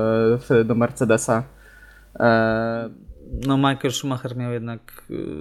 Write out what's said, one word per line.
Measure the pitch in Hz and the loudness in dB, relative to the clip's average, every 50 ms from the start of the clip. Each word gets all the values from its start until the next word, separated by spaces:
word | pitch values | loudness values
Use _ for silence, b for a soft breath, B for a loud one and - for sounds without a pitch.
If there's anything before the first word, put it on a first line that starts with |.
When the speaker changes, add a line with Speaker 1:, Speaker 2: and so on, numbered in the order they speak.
| 110 110 113 113 113 113 120 | 2 2 2 2 4 2 2
Speaker 1:
w, | 123 - - 135 117 110 | 2 2 2 4 4 4
do | 110 117 | 4 2
Mercedesa. | 117 120 120 - - 127 110 110 113 - - 113 113 127 - B B B B B B B B B B B B B - | 2 0 0 0 0 2 2 2 2 2 0 0 0 -2 -4 B B B B B B B B B B B B B 0
E, | 117 117 113 113 113 110 110 110 113 113 113 117 117 110 - - - - - - - - 120 110 123 | 2 4 4 4 2 2 0 0 -2 -4 -4 -6 -8 -10 -14 -18 -20 -20 -20 -20 -14 -10 -8 -4 -2
Speaker 2:
No, | 139 135 | 0 2
Michael | 135 139 135 135 131 - 131 | 2 2 2 0 0 -2 -4
Schumacher | 123 - - 139 127 120 - 123 120 | -4 -4 -6 -6 -6 -6 -6 -8 -8
miał | 123 123 120 | -6 -6 -6
jednak, | 120 117 113 117 117 107 - - - - - - | -6 -6 -8 -8 -10 -12 -14 -20 -20 -20 -16 -12
y, | 55 - - - 78 76 | -10 -10 -8 -8 -10 -10